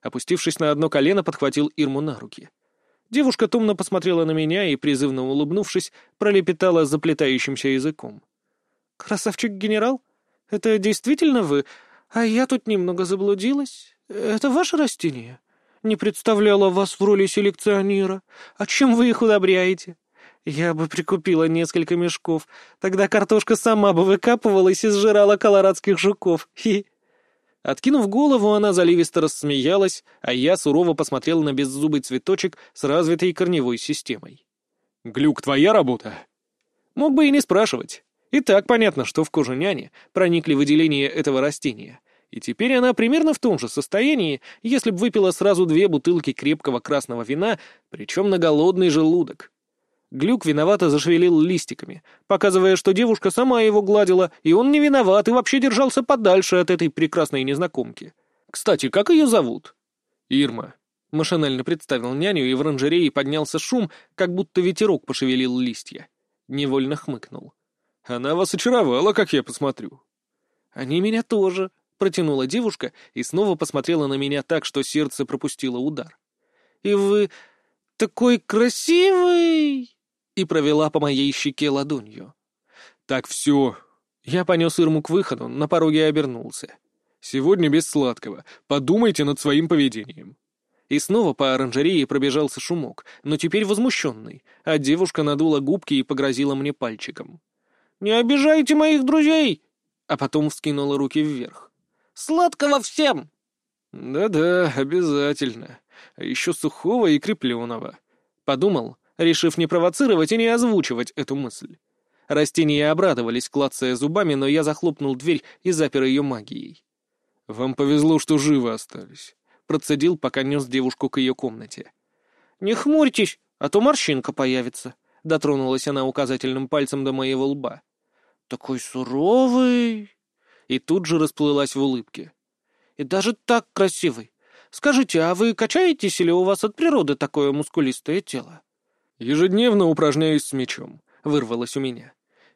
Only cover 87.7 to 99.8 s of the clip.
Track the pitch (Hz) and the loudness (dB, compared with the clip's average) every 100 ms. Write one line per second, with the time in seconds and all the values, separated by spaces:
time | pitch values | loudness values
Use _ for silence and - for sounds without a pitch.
87.7 | 151 - 151 131 117 113 98 - - _ | 2 0 -2 -2 -4 -12 -16 -20 -20 _
88.7 | 143 135 196 233 160 143 143 147 143 165 | -4 2 2 2 2 -2 -2 0 0 2
89.7 | 165 139 113 104 80 - - _ _ _ | 2 0 -2 -14 -18 -20 -20 _ _ _
90.7 | _ _ 143 - 208 196 127 135 131 135 | _ _ -6 0 0 0 0 0 0 -2
91.7 | 120 156 180 131 139 139 135 147 - - | 0 0 0 0 0 0 0 -2 -6 -6
92.7 | 175 127 - - - 139 151 170 190 196 | -6 -6 -12 -20 -14 -6 -4 -2 -2 -2
93.7 | 208 247 - 151 110 113 113 _ _ - | 0 0 -2 -6 -8 -16 -20 _ _ -2
94.7 | 156 135 160 185 - 147 143 160 147 139 | -2 0 0 0 -2 -2 0 0 0 0
95.7 | 185 - 139 127 135 139 123 143 135 139 | -4 -2 -2 -2 -2 -2 -2 -2 -2 -6
96.7 | 143 120 113 - - 120 170 _ _ _ | -6 -8 -8 -14 -16 -18 -20 _ _ _
97.7 | _ _ _ 202 226 240 285 285 311 262 | _ _ _ 0 0 2 2 4 4 4
98.7 | 302 311 302 262 311 302 320 285 165 _ | 2 4 2 2 2 4 2 0 -2 _
99.7 | _ | _